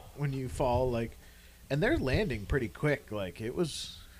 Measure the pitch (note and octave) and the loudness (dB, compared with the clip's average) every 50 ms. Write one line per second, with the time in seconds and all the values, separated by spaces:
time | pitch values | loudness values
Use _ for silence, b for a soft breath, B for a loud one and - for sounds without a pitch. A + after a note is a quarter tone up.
0 | - - - - D3 C#3+ C3+ C3+ C3 A#2+ - - C#3+ B2 A#2+ B2 C3 B2+ A#2 A#2 | -16 -16 -6 -4 -2 -2 0 -2 -4 -4 0 2 2 4 4 4 4 2 2 0
1 | A#2 A2+ - B B B B B B B B B B - C#3+ D3 F#3+ B3+ E4 - | -2 -2 -6 B B B B B B B B B B -2 0 2 4 4 4 4
2 | - B2+ C3+ F3 G#3+ D#3 A#2 G#2+ G2 - C#3+ C3+ A#2+ - - - D3+ D3+ C#3 - | 2 2 2 2 2 0 -2 -4 0 0 2 2 2 0 -2 0 2 2 2 0
3 | - - G#2+ G#2 G2 F2+ - - A2 A#2 C#3+ - F3 C#3 - - - - - - | -2 -4 -4 -4 -2 -4 -4 -4 -6 -4 0 0 0 0 -2 -6 -8 -8 -10 -14
4 | B B B | B B B